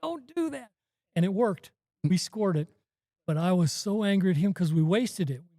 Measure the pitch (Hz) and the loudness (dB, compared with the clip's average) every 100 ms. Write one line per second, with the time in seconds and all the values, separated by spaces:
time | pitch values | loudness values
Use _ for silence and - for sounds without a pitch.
0 | 311 339 254 330 320 277 240 _ _ _ | -6 -8 -10 -4 -4 -6 -14 _ _ _
1 | _ - 175 196 233 180 - _ _ _ | _ 0 0 2 0 -2 -10 _ _ _
2 | 151 180 - - 208 165 151 _ _ _ | 0 0 -2 -2 0 0 -2 _ _ _
3 | _ _ - 156 170 180 165 - - 202 | _ _ -4 -2 2 2 2 0 -4 -2
4 | 208 202 190 170 185 190 175 160 156 196 | 0 2 2 2 0 0 0 2 2 2
5 | 247 - 160 131 - | 0 -2 -4 -4 -10